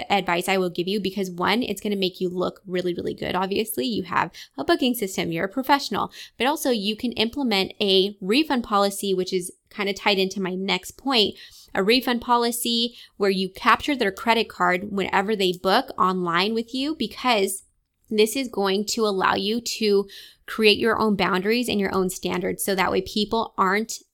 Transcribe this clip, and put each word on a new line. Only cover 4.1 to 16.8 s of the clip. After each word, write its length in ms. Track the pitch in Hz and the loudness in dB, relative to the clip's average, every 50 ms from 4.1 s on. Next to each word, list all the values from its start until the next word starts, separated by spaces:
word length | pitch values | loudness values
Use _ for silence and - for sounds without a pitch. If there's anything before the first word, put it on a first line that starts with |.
| - 185 180 175 - - - - - | 0 0 0 0 -4 -16 -20 -16 -10
a 60 | - 277 | -6 0
booking 300 | - 339 339 285 247 247 | 0 0 2 2 0 0
system, 400 | 240 208 190 - - 175 170 165 | -2 -4 -6 -4 -4 -4 -4 -2
you're 120 | 165 170 | -4 -4
a 40 | 190 | -4
professional, 600 | - 269 247 - 294 277 277 - 208 202 202 185 - - - - _ | -4 -4 0 2 2 0 0 -2 -2 -2 -2 -4 -6 -14 -20 -12 _
but 100 | - 226 | -2 0
also 220 | - - 320 - 277 | 0 0 0 0 0
you 260 | 247 220 190 208 220 | 0 0 0 -4 -4
can 160 | 214 - 240 - | -4 -4 -4 0
implement 600 | - 220 226 - 294 277 233 202 190 190 - - - | 0 -2 0 0 -2 0 2 2 2 0 0 -2 -2
a 340 | 214 196 190 190 185 202 208 - | 2 4 4 4 4 2 -2 -4
refund 420 | 185 180 220 285 311 311 285 240 233 | 0 2 2 4 4 2 0 -2 0
policy, 500 | - 220 202 202 202 202 - - 196 190 | 0 2 2 2 2 0 -2 -2 0 0
which 200 | 185 180 180 190 | 0 0 0 -2
is 180 | 185 175 180 - _ _ _ | -2 -4 -4 -12 _ _ _
kinda 240 | - - 202 196 202 | -6 -4 -2 -2 -2
tied 260 | 202 - 214 202 190 | 0 2 2 2 2
into 220 | 190 190 190 202 | 2 0 0 -4
my 140 | 190 175 185 | -4 -4 -4
next 360 | 185 190 196 185 185 - - | -4 -2 -2 -4 -4 -4 -10
point, 440 | - - - 269 269 226 208 - - - - - - - - - - | -14 -8 -2 2 4 4 4 2 0 -8 -18 -20 -20 -20 -14 -6 -2
a 100 | - 190 | 0 2
refund 380 | 202 240 254 240 254 240 233 | 4 4 2 2 0 -2 -2
policy 760 | - 240 240 240 233 240 240 - - 240 233 233 233 240 233 - - - _ | 0 2 2 2 2 0 -2 -2 -2 -2 0 0 -2 -2 -6 -10 -20 -14 _
where 120 | - 196 196 | 0 2 2
you 200 | 196 185 190 185 | 2 2 0 -2
capture 480 | - - - 240 226 240 - - 294 | -4 -2 2 2 2 2 2 -2 0
their 140 | 247 220 202 - | 0 0 0 -2
credit 340 | - - 233 226 233 214 | -2 0 2 2 2 0
card 440 | 220 - - 185 175 180 185 196 214 | -2 0 0 2 2 2 0 -2 -4
whenever 440 | 196 196 180 - - 190 196 202 220 | -2 -2 -2 2 2 0 2 0 0
they 160 | 196 196 185 | 0 0 0
book 380 | 180 170 - 190 196 247 262 - - | 0 0 0 2 2 2 2 -2 -2
online 560 | - 196 185 185 185 180 170 165 175 185 214 226 | 0 0 2 2 0 -2 0 0 0 0 0 0
with 200 | 226 233 226 - | -4 -4 -4 -6
you 220 | 262 | -4